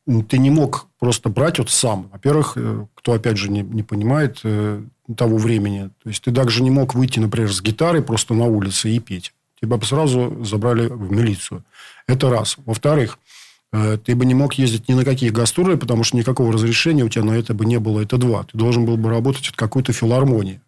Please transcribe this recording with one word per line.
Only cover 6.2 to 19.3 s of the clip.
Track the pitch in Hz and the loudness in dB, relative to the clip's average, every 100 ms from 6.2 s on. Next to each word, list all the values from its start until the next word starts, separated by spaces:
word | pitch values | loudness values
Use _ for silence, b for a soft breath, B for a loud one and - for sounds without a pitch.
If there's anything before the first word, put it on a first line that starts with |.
ты | - | -2
также | 123 123 113 | 0 0 2
не | 131 | 2
мог | 139 131 | 2 2
выйти, | 120 131 - | 0 0 0
например, | 110 110 107 | -2 0 -2
с | 95 | -2
гитарой | 104 110 165 170 | -4 0 0 0
просто | 120 110 - | 0 -4 -2
на | 113 117 | 0 2
улице | 107 98 95 107 | 0 -2 -4 -2
и | 117 | -2
петь. | - 92 - - _ _ | -4 -10 -12 -20 _ _
Тебя | 110 120 | -4 -2
бы | - | -2
сразу | 139 156 127 123 - | 0 2 0 -2 -4
забрали | 113 107 117 117 117 | -6 -2 0 0 0
в | 123 95 | -4 -4
милицию. | 101 117 95 - 90 B B B B - | 0 0 -2 -8 -14 B B B B -2
Это | 127 135 | 0 2
раз. | 120 110 - - | 2 -2 -6 -6
Во-вторых, | 107 147 151 110 - B B B B _ | -2 2 2 0 -6 B B B B _
э, | 107 107 107 | -2 0 0
ты | - | 0
бы | 120 127 | 2 4
не | |
мог | 127 143 | 4 2
ездить | - 127 113 - | 2 0 0 0
ни | |
на | 127 | 2
какие | 131 131 123 | 2 0 0
гастроли, | 110 117 - 185 165 | 0 0 2 2 0
потому | 117 117 | 0 0
что | 113 123 | 2 0
никакого | 117 127 120 | 0 2 2
разрешения | 113 113 113 165 151 | 2 2 2 2 2
у | 113 | 2
тебя | 117 | 0
на | 107 | 0
это | 113 113 | 0 -2
бы | 107 113 | -2 0
не | 120 | 0
было. | 107 107 | 0 -2
Это | 104 123 | 0 0
два. | 123 104 | 2 0
Ты | - 110 | -2 -2
должен | 113 120 | 2 2
был | 117 117 | 2 0
бы | 110 | 0
работать | 117 127 | 0 0